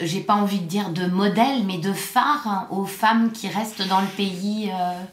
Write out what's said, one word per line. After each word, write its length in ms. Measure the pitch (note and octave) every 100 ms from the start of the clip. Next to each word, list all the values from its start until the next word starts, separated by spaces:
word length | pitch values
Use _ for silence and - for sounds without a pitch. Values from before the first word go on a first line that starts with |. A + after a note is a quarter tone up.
j'ai 180 | E3+ F#3
pas 140 | -
envie 240 | G#3 G3+ G3
de 60 | E3
dire 240 | G3+ F#3+
de 160 | E3 F3+
modèle, 560 | F3+ G3+ F#3 B3+ C4+ G3
mais 120 | F3+
de 160 | F3
phare, 480 | F#3+ - B3 C4+ C#4+ A3+
hein, 200 | G3 F3+
aux 140 | F#3+
femmes 480 | G3 - G#3+ A3+ A3+
qui 160 | - G3
restent 400 | F3 A3+ - F#3
dans 140 | F#3+
le 40 | G3
pays, 600 | - G3 F3+ G3+ G#3+ G#3
euh ? 220 | F#3 F3+ F3+ F#3